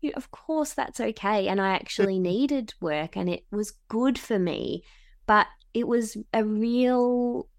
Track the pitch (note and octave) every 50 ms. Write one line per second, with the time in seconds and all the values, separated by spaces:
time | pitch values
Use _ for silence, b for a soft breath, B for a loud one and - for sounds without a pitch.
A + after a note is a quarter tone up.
0 | - D4 - - C4 - - - - - D#4+ D#4 D4+ C#4+ - - C4+ - - -
1 | A#3+ A3 A3 - - G3+ G#3+ G#3 F#3+ G3 F#3+ G3 G3 F#3+ F#3+ F3+ - - - -
2 | G3+ G3 F#3+ F#3+ F#3 F3 F3+ G#3+ C4+ C#4 D4 C4+ A#3+ G#3+ - - - E3+ D3+ D3+
3 | D3+ E3 - G3 F#3 F3+ F3 - - _ - G#3 G#3+ G#3 - _ _ _ - A3
4 | B3 C4+ B3+ - - - A#3+ G3+ F3+ F3 D3 - A#1+ - - F3 b b b b
5 | b b b b _ - G#3+ G#3 G3+ - - _ _ _ _ A3+ A#3+ - A#3+ A#3+
6 | A#3 G#3+ - G#3+ G#3+ _ - A3+ A3 G#3+ G#3+ G#3+ A3 A#3 A#3 B3 B3+ B3 B3+ B3
7 | B3 B3 B3 B3 B3 A#3+ A#3+ B3 - - _